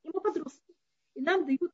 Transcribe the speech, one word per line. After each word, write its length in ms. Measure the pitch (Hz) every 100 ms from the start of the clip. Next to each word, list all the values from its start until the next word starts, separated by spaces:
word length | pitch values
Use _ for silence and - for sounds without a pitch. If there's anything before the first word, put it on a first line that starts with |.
и 60 | 320
мы 60 | 381
подростки, 540 | 415 - - - _ _ _ _ _
и 80 | 269
нам 240 | 294 381
дают 260 | 277 269 349